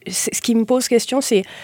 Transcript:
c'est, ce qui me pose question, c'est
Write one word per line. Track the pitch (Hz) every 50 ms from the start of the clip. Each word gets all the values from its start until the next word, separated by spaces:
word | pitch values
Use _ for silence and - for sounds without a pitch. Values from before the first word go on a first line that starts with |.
| -
c'est, | - 190 - - - -
ce | - -
qui | - 233
me | 226 226
pose | 214 254 254 247 -
question, | 247 233 - - - 269 269
c'est | - 240 196 190 - - -